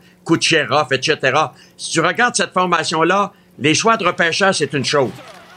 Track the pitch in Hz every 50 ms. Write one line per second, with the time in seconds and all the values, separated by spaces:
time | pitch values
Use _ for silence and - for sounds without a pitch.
0 | _ _ _ _ - - 165 - - - 165 156 143 107 127 151 151 - 135 127
1 | 131 - 147 - - 131 123 151 156 127 - - - - _ - - - - 160
2 | 156 180 175 220 240 247 240 - 185 - - 185 185 180 175 165 156 - 165 160
3 | 160 170 185 202 202 190 - _ _ _ _ - 120 151 156 - - 226 226 -
4 | 185 175 170 - 175 165 156 - 196 196 185 - 151 127 156 143 120 - - 143
5 | 131 104 - - - - - - - - -